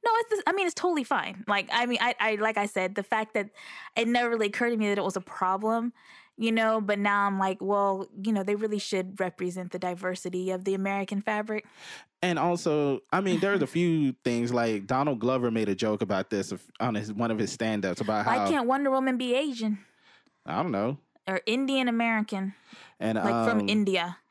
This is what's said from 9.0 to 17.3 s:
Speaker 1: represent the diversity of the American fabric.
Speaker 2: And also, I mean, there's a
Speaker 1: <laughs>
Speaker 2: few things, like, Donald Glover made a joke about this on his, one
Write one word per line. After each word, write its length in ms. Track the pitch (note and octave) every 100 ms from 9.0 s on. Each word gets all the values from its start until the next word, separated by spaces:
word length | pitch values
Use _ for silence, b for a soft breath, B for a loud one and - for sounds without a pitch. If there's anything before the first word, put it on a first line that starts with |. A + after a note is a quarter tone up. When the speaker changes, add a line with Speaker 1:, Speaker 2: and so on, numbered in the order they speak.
| F#3 F#3+
Speaker 1:
represent 520 | F#3 - F3+ F3+ F3+
the 60 | -
diversity 720 | F3+ F3 F#3 F3+ F3+ F3+ F#3
of 120 | F#3
the 80 | F#3+
American 480 | G3 G3 G3 G3 G3+
fabric. 460 | G#3 G#3+ A3 G#3+ - B B B B _
Speaker 2:
And 160 | F3+ E3
also, 600 | E3 F3 E3+ D3+ C#3+ C3+ _
I 80 | F3
mean, 200 | G3 F3
there's 220 | F#3+ G3+
a 40 | C#3+
Speaker 1:
<laughs> 120 | E3
Speaker 2:
few 340 | F3 D#3+ C#3+ B2
things, 280 | - A#2+ A#2+
like, 340 | B2 A#2 G#2+ G2+
Donald 320 | C3 D3 B2+
Glover 320 | A#2 C3 A#2+
made 180 | A2+ G#2
a 60 |
joke 280 | F#2+ A2 G#2+
about 280 | G#2 G2 F#2+
this 220 | G#2 F#2 F#2 - -
on 140 | B2
his, 180 | G#2+ G#2
one 180 | G#2 A#2